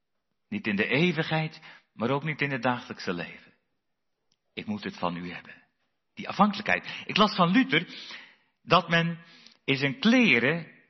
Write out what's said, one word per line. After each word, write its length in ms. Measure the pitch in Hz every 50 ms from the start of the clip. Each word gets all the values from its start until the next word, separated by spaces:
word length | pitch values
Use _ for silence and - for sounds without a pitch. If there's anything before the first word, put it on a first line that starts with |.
| _ _ _ _ _ _ _ _ _ _
Niet 180 | 104 101 -
in 100 | 113 101
de 100 | 95 107
eeuwigheid, 760 | - 117 139 175 180 156 156 160 - 160 160 156 156 - - - - - - _ _
maar 180 | _ - 107 120
ook 140 | 139 143 143
niet 160 | 156 147 -
in 100 | 143 143
het 120 | 139 123
dagelijkse 500 | 117 127 123 120 - - 113 - - 104
leven. 400 | 90 85 82 - - - - - _ _ _ _ _ _ _ _ _ _ _ _ _ _ _ _ _ _ _ _ _
Ik 120 | 101 85
moet 180 | 101 104 101 -
het 140 | 98 98 -
van 180 | 92 87 87
u 160 | 85 87 90
hebben. 300 | 87 - - - - - _ _ _ _ _ _ _ _ _ _ _
Die 140 | - 98 90
afhankelijkheid. 760 | - - 196 214 202 - - - 90 90 - - - - -
Ik 100 | - -
las 180 | - 208 196 -
van 160 | - 175 170
Luther 360 | 190 262 262 - 147 156 185 - - - - - - - - - _ _ _ _ _ _
dat 260 | _ - 165 185 175 170
men 300 | 170 165 165 170 165 - - - - - - - _ _ _
in 120 | - 135
zijn 220 | 131 143 139 123 127
kleren, 680 | - 220 240 262 233 180 127 117 113 135 160 170 160 - - _ _